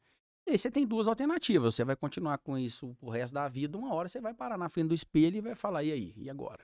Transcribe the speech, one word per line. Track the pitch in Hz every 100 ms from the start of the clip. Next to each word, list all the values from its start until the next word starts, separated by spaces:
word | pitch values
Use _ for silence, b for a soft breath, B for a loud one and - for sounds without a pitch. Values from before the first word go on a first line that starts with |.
| _ _ _ _ -
E |
aí | 233
você | 262
tem | 269 269
duas | 226 220
alternativas, | 220 285 339 - 190 117 -
você |
vai | 120 135
continuar | 147 - 170 143
com | - 135
isso | 127 113 135 123
pro | 123
resto | 113 127
da | 139 143
vida, | 127 147 175
uma | 262 165
hora | 180
você | 247
vai | 226
parar | 240 247 214
na | 170
frente | - 160
do |
espelho | 165 - 160 160 202
e |
vai | 214 240
falar, | 208 175
"E | 151
aí, | 147 101 107
e | 127
agora? | 139 113 -